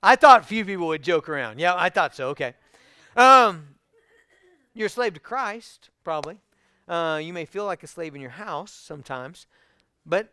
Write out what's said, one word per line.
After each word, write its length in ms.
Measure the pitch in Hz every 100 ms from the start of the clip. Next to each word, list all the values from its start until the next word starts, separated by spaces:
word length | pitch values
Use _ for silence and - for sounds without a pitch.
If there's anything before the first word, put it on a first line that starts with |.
I 140 | 190 254
thought 240 | 302 247
a 40 |
few 200 | - 220
people 220 | 196 190 170
would 160 | 160
joke 260 | 143 170 151
around. 320 | 147 120 110
Yeah, 140 | 175 180
I 140 | 175
thought 260 | 196 156 -
so. 140 | 131
Okay. 240 | 143 131 - _ _ _ _ _
Um, 600 | - 254 262 233 170 147 _ _ _ _ _ _ _ _ _ _
you're 140 | - 214
a 40 |
slave 220 | - 240
to 60 | 160
Christ, 720 | - 254 240 220 - - _ _
probably. 360 | - 156 151 196 _ _ _ _ _
Uh, 320 | 170 165 156
you 120 | 160
may 100 | 175
feel 220 | 156 190 202
like 160 | 175
a 40 | 156
slave 280 | - 165
in 80 | 143
your 80 | 131
house 420 | 135 208 151 196
sometimes, 760 | - - 151 131 131 131 180 - _ _ _ _ _ -
but 260 | 175 214